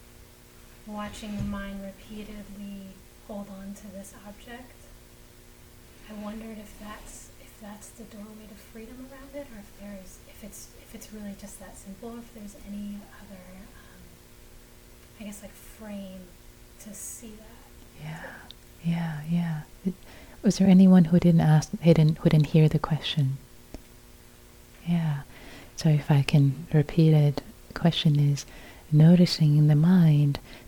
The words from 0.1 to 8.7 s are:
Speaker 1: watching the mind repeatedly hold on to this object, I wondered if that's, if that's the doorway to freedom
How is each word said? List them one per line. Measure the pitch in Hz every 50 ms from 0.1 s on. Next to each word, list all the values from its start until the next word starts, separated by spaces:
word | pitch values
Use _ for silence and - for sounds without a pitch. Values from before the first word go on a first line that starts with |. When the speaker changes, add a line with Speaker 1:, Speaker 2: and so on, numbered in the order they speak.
| - - - - - - - - - - - - - - -
Speaker 1:
watching | 214 208 208 208 208 - - 220 208 208
the | 202 202
mind | 202 202 196 202 196 202 196 196
repeatedly | 196 196 - - - 214 208 208 214 208 208 202 202 196 202 202 202 202 196 190 190 190 - - - - - -
hold | - 214 202 202 202
on | 190 190 196 196 202
to | - 214 202 180
this | 196 196 - - 220 202
object, | 208 202 - - 240 233 254 262 262 - - - - - - - - - - - - - - - - - - - - - - - - - - - 214
I | 214 208 208
wondered | 208 220 220 220 226 220
if | 208 202 202 - -
that's, | 208 208 214 214 - - - - - - - -
if | - - - -
that's | 214 202 208 - - -
the | - - 214
doorway | - 226 202 208 220 214 214 214 202
to | 208
freedom | - - -